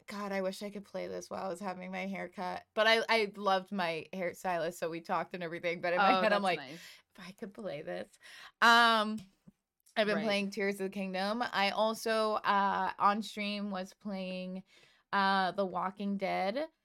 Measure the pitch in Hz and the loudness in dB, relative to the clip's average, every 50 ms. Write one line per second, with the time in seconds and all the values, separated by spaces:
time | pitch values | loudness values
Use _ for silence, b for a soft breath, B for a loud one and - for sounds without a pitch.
0 | _ - 208 202 208 196 196 196 185 190 190 - 208 208 202 202 202 - - 185 | _ -12 -10 -8 -6 -4 -2 -2 -2 -2 -4 -6 -10 -10 -10 -12 -14 -10 -10 -8
1 | 180 185 185 175 180 - - - 190 190 170 185 202 185 180 180 180 185 190 185 | -8 -6 -8 -8 -8 -8 -8 -8 -6 -6 -8 -6 -6 -8 -8 -8 -10 -10 -8 -6
2 | 190 196 196 175 180 175 - 202 180 180 180 180 - _ - 220 214 220 226 226 | -6 -6 -6 -8 -8 -10 -10 -8 -8 -6 -8 -8 -10 _ 0 2 4 6 6 4
3 | 220 - 226 226 208 196 196 202 202 196 190 190 185 - 208 196 175 165 165 156 | 4 4 4 4 2 0 -2 -2 2 2 2 2 0 -2 -4 -2 -2 -2 -2 -4
4 | - - - 190 175 175 - - - 185 175 170 156 175 175 - 180 165 165 165 | -6 -8 -6 -4 -4 -4 -4 -4 -4 -2 -2 -2 -2 -4 -4 -4 -6 -6 -6 -6
5 | 170 - 185 165 180 - - 180 175 160 170 165 170 170 170 170 175 175 170 185 | -6 -4 -2 -2 -2 -4 -8 -8 -8 -6 -6 -4 -4 -4 -4 -2 -2 0 2 4
6 | 196 196 190 185 185 214 208 202 202 185 170 147 139 127 156 175 - - - - | 6 6 6 6 4 4 2 2 2 2 0 0 -4 -10 -14 -14 -16 -18 -20 -20
7 | _ _ _ - 180 180 196 - 233 196 - 240 208 180 147 151 165 175 175 180 | _ _ _ -20 -18 -18 -14 -14 -14 -14 -12 -10 -10 -8 -8 -8 -8 -8 -8 -8
8 | 214 - _ - B B B B B B B - 220 233 233 233 233 226 226 220 | -8 -12 _ -20 B B B B B B B 6 8 8 10 10 8 8 6 4
9 | 214 214 214 214 190 - _ _ _ - - _ _ _ _ _ _ _ - 226 | 2 0 -2 -4 -8 -12 _ _ _ -20 -20 _ _ _ _ _ _ _ 0 0
10 | 214 208 202 - 214 214 202 202 196 196 202 220 196 196 202 196 190 190 196 202 | 2 2 2 2 2 2 2 0 0 -2 -2 0 0 0 0 0 -4 -6 -4 -4
11 | 190 190 185 185 196 202 220 240 240 - - 190 196 196 - 202 214 220 226 220 | -6 -4 -2 -2 -2 -2 -2 -2 -4 -2 0 2 2 2 2 2 0 0 0 -2
12 | - 226 220 220 220 214 214 220 - - 208 196 202 196 185 185 185 180 - - | -2 0 0 2 2 2 0 0 2 2 2 4 4 2 2 0 0 -2 0 2
13 | - 202 202 226 202 - - 214 208 202 208 208 202 208 190 185 190 190 - _ | 2 2 2 2 -4 -8 -6 -6 -4 -4 -4 -4 -4 -4 -4 -6 -6 -8 -12 _
14 | - 214 196 190 185 185 185 185 185 185 185 185 - b b b b b b b | -10 -8 -6 -6 -6 -6 -6 -6 -8 -8 -10 -12 -12 b b b b b b b
15 | b b - 202 196 196 196 190 190 180 185 202 196 185 175 175 180 190 196 - | b b 0 2 4 4 4 4 2 2 0 0 -2 0 0 -4 -4 -4 -4 -4
16 | 202 202 202 196 196 175 175 180 185 196 220 285 320 320 _ _ _ | -4 -4 -2 -2 -2 -2 0 0 0 -2 -2 -2 -4 -6 _ _ _